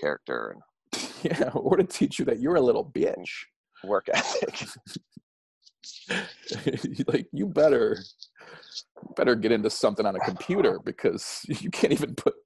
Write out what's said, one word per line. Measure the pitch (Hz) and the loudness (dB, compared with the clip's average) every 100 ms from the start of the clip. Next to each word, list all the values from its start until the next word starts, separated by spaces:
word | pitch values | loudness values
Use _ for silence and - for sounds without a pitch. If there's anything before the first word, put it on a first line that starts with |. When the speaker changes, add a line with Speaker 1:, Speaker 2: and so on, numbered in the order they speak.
Speaker 1:
character | 73 - - 62 55 50 _ _ - | -4 -4 -6 -6 -6 -12 _ _ -12
and | - - | -10 -10
Speaker 2:
<laughs> | - | -6
Yeah, | 170 165 127 | -4 0 -2
or | 139 - 185 | 0 2 2
to | |
teach | 180 - 143 - | 2 2 -2 0
you | 131 | -2
that | 113 | 0
you're | 139 175 | 2 4
a | |
little | 123 110 | 4 4
bitch. | - - - - 90 - - _ _ _ | 0 0 0 0 -8 -12 -16 _ _ _
Speaker 1:
work | 95 98 - | -2 0 0
ethic. | - - - - - - - | -2 0 -2 -4 -6 -12 -14
<laughs> | - - _ - _ _ _ _ _ _ - - - | -14 -14 _ -20 _ _ _ _ _ _ -20 -16 -6
Speaker 2:
<laughs> | - - - - - 147 - - - - | -6 -6 -12 -10 -6 -4 -4 -6 -4 0
Like, | - - | 0 -2
you | - - | -4 -2
better, | 151 151 127 107 101 - - - _ - - - - - - - - | 4 6 6 2 0 -8 -20 -20 _ -20 -20 -18 -18 -16 -18 -10 0
better | - | 4
get | 117 110 | 4 4
into | 113 104 | 4 2
something | - 110 104 107 | 2 0 2 0
on | 98 | 0
a | |
computer | - 92 - 196 127 92 | -2 -4 -2 2 4 2
because | - - - - - - | -4 0 0 0 -6 -10
<laughs> | - | -6
you | 127 - | -6 -4
can't | - - | 0 2
even | 143 147 | 2 -2
put | - - - | -2 -2 -2